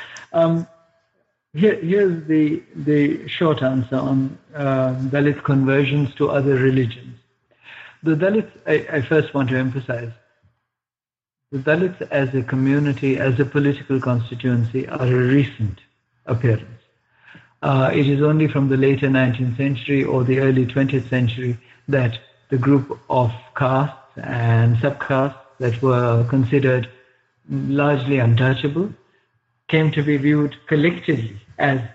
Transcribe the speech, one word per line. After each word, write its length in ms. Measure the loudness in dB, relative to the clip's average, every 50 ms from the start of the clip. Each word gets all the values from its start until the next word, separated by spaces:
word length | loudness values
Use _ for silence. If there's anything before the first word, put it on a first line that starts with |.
| -18 -18 -18 -20 -16 -4 0
Um, 340 | 2 2 2 2 0 -2 -6 -12 _ _ _ _ _ _ _ _ _ _ _ _ _ _ _ -2
here, 240 | 2 2 2 2
here's 500 | 2 0 0 2 2 2 2 0 -2 -2
the, 360 | 0 2 2 2 2 0 -4 -8 _ -14
the 540 | -6 -2 0 2 2 2 2 0 -4 -6 -10
short 340 | -4 -2 0 0 0 0 0
answer 340 | -2 -2 -2 -2 -2 -4
on, 420 | -4 -2 0 0 0 -2 -2 -6 -12 _ _ -12
uh, 400 | -6 -4 -2 0 0 0 -2 -2
Dalit 500 | -4 -4 -2 -2 0 0 0 0 0 -2
conversions 680 | 0 2 2 2 4 2 2 2 2 0 0 -2 -2 -2
to 140 | -2 -2 0
other 260 | 0 0 2 2 2
religions. 640 | 2 2 2 2 2 0 -2 -4 -8 -14 -20 -20 -20 _ _ _ _ _ _ _ _ _ -20 -20 -20 -20 -20 -20 _ -2
The 140 | -2 0
Dalits, 340 | 2 2 2 2 0 -2 -4 -8 -12 -2
I, 300 | 0 0 0 0 -2 -4
I 60 | -4 -2
first 320 | 0 2 0 0 0 -2
want 160 | -2 -2 0
to 60 | 0
emphasize, 540 | -2 -2 -2 -4 -6 -6 -6 -8 -8 -8 -10 -14 -16 _ _ _ _ _ _ _ _ _ _ _ _ _ _ _ _ _ _ _ _ _ _ _ _ _ _ -10
the 60 | -4
Dalits 420 | 0 0 2 2 0 -2 -4 -6 -8 -4
as 240 | -2 -2 0 0 0
a 80 | -2 -2
community, 760 | -2 -2 0 2 2 2 2 2 0 0 0 0 0 0 0
as 200 | 0 0 0 0
a 60 | 0
political 560 | 0 0 0 0 0 0 -2 -4 -2 -2 -2
constituency, 880 | 0 0 -2 -2 -2 -4 -8 -6 -2 0 0 0 0 0 -2 -4 -6 -6
are 180 | -6 -4 0
a 200 | 0 2 2 2
recent 540 | 4 4 2 2 0 -2 -4 -6 -6 -6 -8 _ _ _ _ _ _ _ _ _
appearance. 560 | -6 -4 0 2 0 0 0 -2 -8 -20 -20 _ _ _ _ _ _ _ _ _ -20 -20 -20 -20 _ _ _
Uh, 300 | -2 0 2 2 2 2 2
it 160 | 2 2 2
is 140 | 2 2 2
only 260 | 2 2 2 2 0
from 220 | 0 0 0 2
the 60 | 2 2
later 300 | 2 2 2 2 2 2
nineteenth 480 | 2 2 2 2 0 0 -2 -4 -2 -2
century 440 | -2 -2 -2 -4 -4 -2 -2 0 0
or 220 | 0 0 0 0
the 160 | 2 2 2
early 240 | 2 2 2 2 0
twentieth 440 | 0 0 0 0 0 0 -2 -2 -2
century 480 | -2 0 0 0 -2 -4 -4 -6 -6 -6 -10 _ -20 _ _
that 320 | -2 0 0 0 0 -2 -6 -12 _ _ _ _ _
the 80 | -2
group 420 | 0 2 4 4 2 2 -2 -8 -12 -8 -2
of 220 | 0 0 0 0 -2 -6 -12 -14 -6
castes 420 | -2 -2 0 2 0 0 -2 -4 -10 -20 _ _
and 600 | -14 -10 -8 -4 -2 0 2 4 4 4 4 4 2
subcastes 580 | 2 0 -2 -4 -4 -2 0 0 0 -2 -4 -8 -16 _ _ -6
that 220 | -4 -4 -2 0
were 460 | 2 2 2 2 2 2 2 2 2 2
considered 600 | 2 0 0 2 2 2 2 2 2 0 -2 -6 -10 -20 _ _ _ _ _ _ _ _ _ -8
largely 720 | -6 -6 -4 -2 0 0 2 2 0 0 0 0 0 2
untouchable 760 | 2 4 4 4 2 2 0 0 -2 -4 -2 -4 -4 -4 -6 -12 _ _ _ _ _ _ _ _ _ _ _ _ _ -2
came 240 | 0 2 2 2 0
to 100 | 0 0
be 140 | 0 0
viewed 400 | 0 2 2 2 2 0 -2 -4 -10 -6
collectively 720 | -2 0 2 2 2 0 -2 -4 -4 -2 -2 -4 -6 -10 -14 -18 -16 -6 -2
as 220 | 0 0 0 0 -4 -8 -12